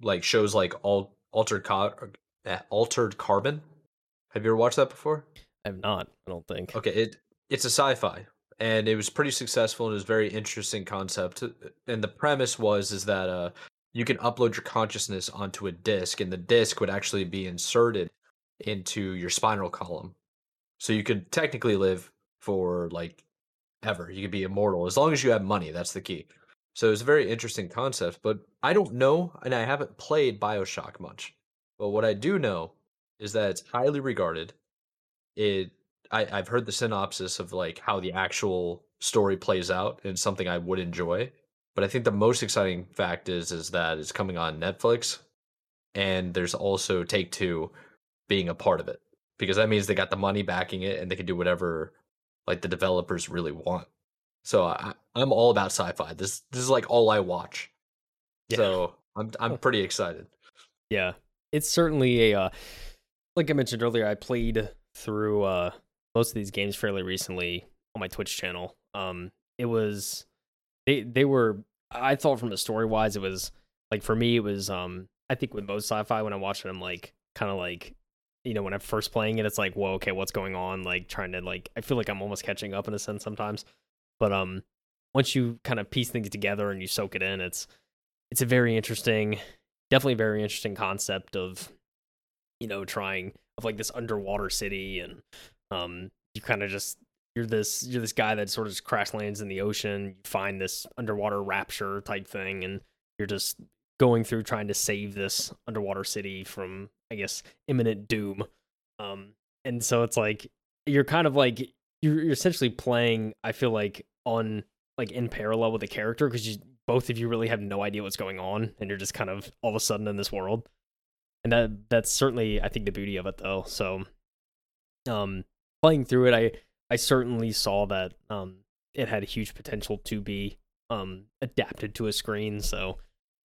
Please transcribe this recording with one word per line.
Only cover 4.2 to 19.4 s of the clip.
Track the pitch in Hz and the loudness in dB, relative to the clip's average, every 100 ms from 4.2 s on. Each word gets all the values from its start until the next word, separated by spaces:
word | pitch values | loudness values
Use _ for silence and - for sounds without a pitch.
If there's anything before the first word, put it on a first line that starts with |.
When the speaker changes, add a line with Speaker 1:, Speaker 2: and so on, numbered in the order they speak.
| _ | _
Speaker 1:
Have | 107 | -2
you | 110 | 2
ever | 113 | 4
watched | 120 147 | 4 4
that | 135 | 2
before? | - 151 151 - - - _ | 0 -4 -4 -6 -20 -20 _
Speaker 2:
I | 101 | -10
have | 95 | -4
not, | 104 95 - _ - | -2 -2 -4 _ -12
I | |
don't | 87 - | -10 -8
think. | 95 90 | -10 -8
Speaker 1:
Okay, | 110 104 | -4 0
it, | 104 113 - _ _ _ | 0 0 -4 _ _ _
it's | 135 | -2
a | 120 | 2
sci-fi, | - 139 127 104 110 107 _ _ - | 4 4 4 0 -4 -14 _ _ -4
and | 113 110 107 | 2 2 4
it | 107 | 2
was | 98 | 0
pretty | - 147 | 0 0
successful, | - 123 127 110 - 113 | -2 0 2 2 0 -2
and | |
it | |
was | 104 | -2
a | 95 | 2
very | 110 107 | 2 2
interesting | 107 104 110 - 110 | -2 -6 -6 -6 -6
concept. | 90 98 95 - 90 - 120 - - - - | -6 -6 -4 -4 -4 -4 -10 -10 -20 -14 -6
And | 113 | -4
the | 104 | -4
premise | - 147 135 123 - | 0 2 2 0 2
was, | 107 104 98 | 2 2 0
is | 98 | -2
that, | 101 95 92 | 0 0 0
uh, | 90 87 - - _ _ 117 | -2 -4 -8 -20 _ _ -4
you | |
can | 117 120 | 0 0
upload | 120 120 117 | 0 2 2
your | - | 2
consciousness | - 113 110 104 - 95 - | -4 -2 0 -2 -4 -4 -6
onto | - 98 - 98 | -6 -8 -6 -6
a | |
disc, | 87 110 98 90 - | -2 0 0 0 -4
and | 92 | -4
the | 90 | -4
disc | 90 120 107 - | 4 4 4 2
would | 95 | -2
actually | 98 - 101 | -2 -2 -2
be | 87 95 92 | -2 -4 -6
inserted | 87 - 120 117 104 85 - _ _ _ - | -6 2 4 4 2 -4 -8 _ _ _ -10
into | 104 101 87 110 95 | -6 -4 -4 -4 -4
your | 92 87 | -4 -4
spinal | - | 2